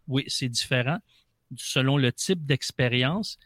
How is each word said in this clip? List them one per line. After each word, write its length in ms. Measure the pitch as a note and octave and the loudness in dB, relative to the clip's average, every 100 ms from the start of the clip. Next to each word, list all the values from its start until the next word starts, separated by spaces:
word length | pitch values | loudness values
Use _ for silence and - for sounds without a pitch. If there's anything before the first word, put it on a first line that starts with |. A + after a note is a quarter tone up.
| - | -4
oui, 180 | C3 - | -2 -2
c'est 200 | - B2+ | -4 -4
différent 500 | A#2 - B2+ B2 F3+ - _ _ _ - B2 | -4 0 0 0 -2 -6 _ _ _ -18 -12
selon 400 | - C#3+ C3 C#3+ | -4 0 2 4
le 160 | B2 | 2
type 340 | - - F3+ C#3+ | 2 0 0 0
d'expérience. 920 | C3+ - - B2 B2 C3 G3 - - | 0 -2 0 0 2 2 0 -4 -10